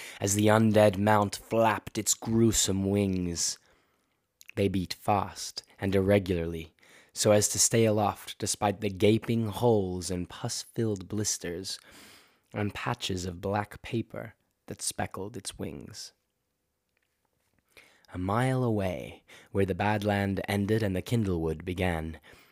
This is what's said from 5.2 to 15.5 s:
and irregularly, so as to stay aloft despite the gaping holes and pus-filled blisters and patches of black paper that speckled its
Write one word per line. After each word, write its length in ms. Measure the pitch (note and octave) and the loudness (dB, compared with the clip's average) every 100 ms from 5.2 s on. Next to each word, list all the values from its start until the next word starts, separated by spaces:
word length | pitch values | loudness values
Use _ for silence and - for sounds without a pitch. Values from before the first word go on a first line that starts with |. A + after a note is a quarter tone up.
| G2 - - - - - | -2 -8 -12 -14 -18 -6
and 160 | G2 G2 | 0 2
irregularly, 800 | F#2+ G2+ F#2 F2 E2 E2 D#2+ _ _ - _ | 4 4 2 -2 -2 -6 -12 _ _ -20 _
so 180 | - A2 | -2 4
as 160 | G#2 G2+ | 4 4
to 120 | G#2+ | 2
stay 260 | - A#2+ A2+ | 2 4 4
aloft 540 | G#2+ G2+ - - - | 4 0 -2 -12 -8
despite 420 | G#2 - G#2 G2 | -6 0 0 0
the 80 | G#2+ | -4
gaping 580 | F#2 G#2 A2 - A#2 A2 | 4 4 4 2 0 -2
holes 640 | F#2+ A#2+ G#2+ F#2 F2+ F2 | 0 4 4 2 -4 -4
and 160 | F2+ F2 | -6 -6
pus-filled 800 | - A#2+ - - - A2+ G2 F2+ | -8 -8 -8 -8 -4 -2 -2 -6
blisters 720 | G#2+ G#2+ - E2+ E2+ G2 - - - - - _ _ _ | -4 -4 -4 -6 -8 -8 -12 -14 -20 -20 -20 _ _ _
and 200 | A2 G#2 | -4 -4
patches 500 | - - A#2+ - F#2 | -4 -6 -6 -4 -6
of 160 | F2+ F2 | -6 -6
black 420 | G2 G#2 G2+ - | -4 -2 -4 -10
paper 520 | - A#2 A2 G#2+ A2+ - _ _ - | -8 -6 -6 -10 -14 -18 _ _ -18
that 140 | - | -10
speckled 560 | - - F#2 - G2+ B2 | -8 -6 -6 -6 -10 -12
its 200 | - | -14